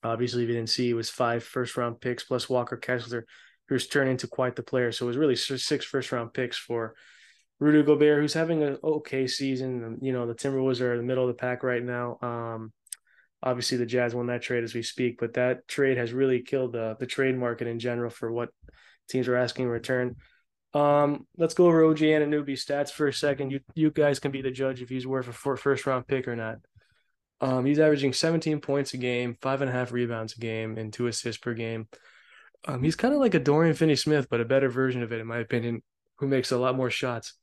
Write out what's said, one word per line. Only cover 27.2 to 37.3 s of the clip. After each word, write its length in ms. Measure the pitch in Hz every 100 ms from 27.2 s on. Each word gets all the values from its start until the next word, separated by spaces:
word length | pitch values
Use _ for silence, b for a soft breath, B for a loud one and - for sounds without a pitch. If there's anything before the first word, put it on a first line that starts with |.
| _ _
Um, 220 | 135 131
he's 160 | 131 147
averaging 320 | 156 147 135
seventeen 480 | 127 160 165 165 151
points 340 | - 139 139
a 40 | 131
game, 400 | 123 123 123 117
five 200 | 131 135
and 80 | 139
a 40 |
half 200 | 127 120
rebounds 400 | 120 120 117 113
a 60 | 113
game, 360 | 113 110 113 110
and 140 | 110
two 160 | 107 123
assists 320 | 117 120 107
per 140 | -
game. 340 | 113 113 113 110 B B B B B B _ -
Um, 160 | 131
he's 140 | 127 160
kinda 180 | 240 294
like 180 | 254
a 60 | 170
Dorian 340 | 139 147 165 156
Finney-Smith, 520 | 160 143 - 151 131
but 120 | 120
a 40 | 113
better 220 | 135 135
version 360 | 123 131 123
of 100 | 117
it, 80 | 113
in 60 | 113
my 100 | 117
opinion, 440 | 113 120 117 117 - _ _ _
who 100 | 139
makes 240 | 135 127
a 60 | 127
lot 180 | 127 131
more 140 | 127
shots. 460 | 113 131 120 -